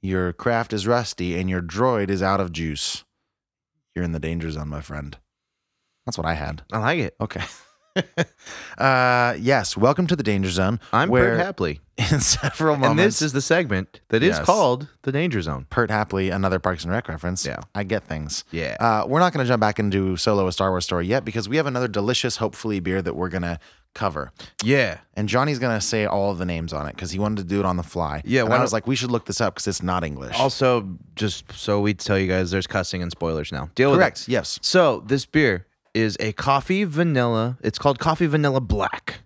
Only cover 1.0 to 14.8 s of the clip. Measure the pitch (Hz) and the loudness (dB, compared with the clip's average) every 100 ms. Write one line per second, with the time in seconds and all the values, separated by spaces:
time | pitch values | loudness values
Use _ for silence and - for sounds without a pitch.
1 | 117 - 90 85 92 92 87 87 127 117 | 0 -4 -4 -2 -2 -2 -4 0 2 2
2 | 98 98 95 98 92 82 82 73 - - | 0 0 2 0 0 -2 -4 -4 -4 -6
3 | - _ _ _ _ _ _ _ _ - | -12 _ _ _ _ _ _ _ _ -6
4 | 87 82 80 82 82 76 76 73 71 73 | -4 -4 -4 -4 -6 -8 -8 -10 -10 -12
5 | 71 71 _ _ _ _ _ _ _ _ | -12 -16 _ _ _ _ _ _ _ _
6 | - - 80 80 76 76 - 110 110 170 | -10 -4 -2 -2 -4 -8 -8 -4 -2 0
7 | 104 - 107 - 92 - - _ _ - | -4 -4 -6 -6 -10 -12 -20 _ _ -6
8 | - - 170 _ - - - - 135 131 | -6 -4 -4 _ -18 -16 -16 0 4 6
9 | 127 123 120 87 117 135 101 - 113 147 | 6 4 2 0 2 2 2 2 2 4
10 | 175 175 107 101 95 90 95 113 - 110 | 2 0 0 2 2 2 0 0 0 0
11 | 165 127 120 117 185 - 87 76 _ - | 4 4 4 4 -2 -2 -4 -4 _ -4
12 | 110 147 - - 143 - 160 147 127 113 | 0 2 2 2 0 0 0 4 4 6
13 | 196 220 151 135 135 165 160 98 95 - | 4 2 0 0 2 2 2 -2 -4 -12
14 | _ 113 156 160 151 208 156 127 | _ 2 4 2 4 6 6 2